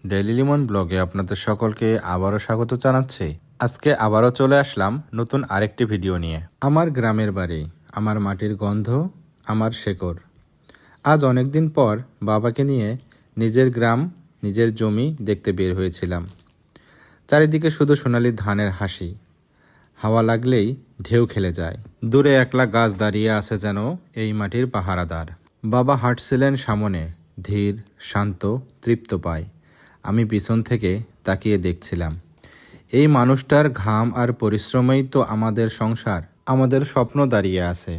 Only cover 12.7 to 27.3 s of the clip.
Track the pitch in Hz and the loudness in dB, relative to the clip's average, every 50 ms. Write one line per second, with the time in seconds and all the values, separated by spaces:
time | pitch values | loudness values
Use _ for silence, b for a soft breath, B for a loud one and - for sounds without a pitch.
12.7 | 139 127 107 104 117 127 b b b b b b b 113 113 113 110 127 131 127 | 0 0 0 -2 -4 -8 b b b b b b b -2 -2 2 4 4 4 4
13.7 | 120 117 117 117 117 123 156 180 - - - _ _ _ - 104 98 113 117 113 | 2 2 2 2 2 2 0 -4 -6 -14 -20 _ _ _ -6 -4 0 2 2 2
14.7 | 110 113 113 107 104 110 127 156 156 147 107 101 104 92 - 107 92 87 95 92 | 2 0 0 0 0 0 -2 -2 -4 -4 -4 -4 -4 -2 -2 -4 -2 0 0 0
15.7 | 90 95 95 90 85 - 95 87 90 85 85 92 - - _ _ _ _ _ _ | 0 -2 -2 -4 -4 -4 -6 -4 -4 -6 -6 -10 -16 -20 _ _ _ _ _ _
16.7 | b b b b b b b b b b b - 143 151 156 156 156 156 160 160 | b b b b b b b b b b b 2 4 4 6 4 2 2 0 0
17.7 | 151 - 147 143 147 139 - 127 120 120 120 123 113 104 98 104 104 101 104 101 | 2 2 4 4 4 2 2 0 0 2 2 0 0 0 -4 -2 0 0 0 -2
18.7 | 92 90 101 92 - - 90 85 98 - _ _ _ _ _ b b b b b | -2 -4 -4 -6 -6 -8 -10 -12 -12 -14 _ _ _ _ _ b b b b b
19.7 | b b b b b - - 110 110 113 113 110 113 113 120 127 127 117 98 117 | b b b b b -6 -2 0 2 2 2 2 2 0 0 2 2 2 2 0
20.7 | 135 - - _ _ - 95 - 117 117 120 113 - 107 95 90 82 90 82 82 | -2 -8 -12 _ _ -16 -4 0 2 2 2 2 0 -2 -2 -2 -2 -4 -6 -6
21.7 | - - - - _ _ - 113 117 139 139 143 139 131 127 123 - 127 131 110 | -8 -12 -16 -20 _ _ -4 2 4 4 6 6 6 6 4 4 2 0 0 2
22.7 | 101 117 117 110 98 92 107 107 98 107 107 110 110 104 98 - 113 98 104 104 | 2 2 2 2 0 0 -2 0 0 0 0 0 0 0 -2 -4 -6 -4 -4 -4
23.7 | 98 101 107 131 175 180 _ _ _ 117 110 107 107 107 104 98 107 120 127 123 | -4 -2 -4 -4 -6 -8 _ _ _ -6 -4 -4 -4 -4 -4 -4 -2 -2 -2 -2
24.7 | 123 104 87 98 92 90 87 80 85 82 80 85 85 _ _ _ _ _ - 110 | -2 -4 -2 -2 -2 -2 -2 -4 -6 -8 -8 -10 -14 _ _ _ _ _ -4 0
25.7 | 113 123 123 135 143 127 117 123 120 - - - 135 127 135 139 139 131 - - | 2 2 4 2 2 2 2 0 0 -2 -2 -2 0 2 2 2 0 -2 -2 -2
26.7 | 107 104 107 104 95 82 80 82 87 _ _ _ | -2 0 0 -2 -2 -4 -6 -8 -10 _ _ _